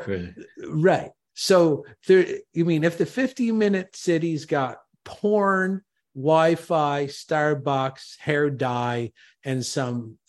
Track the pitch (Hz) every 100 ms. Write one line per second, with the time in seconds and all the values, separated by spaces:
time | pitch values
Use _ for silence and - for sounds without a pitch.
0 | - 98 87 - - - - 151 175 160
1 | - _ _ - - 190 165 143 - -
2 | - 185 180 160 - 160 170 160 165 165
3 | 170 - 262 - 233 220 208 196 185 -
4 | - 165 165 156 139 147 127 - _ _
5 | - - 208 208 202 190 185 190 - _
6 | _ 139 135 160 165 165 - 165 147 143
7 | 139 - - 156 151 147 127 135 135 131
8 | - - - 147 147 131 127 123 120 120
9 | 117 - - _ 139 131 117 - 127 120
10 | 113 113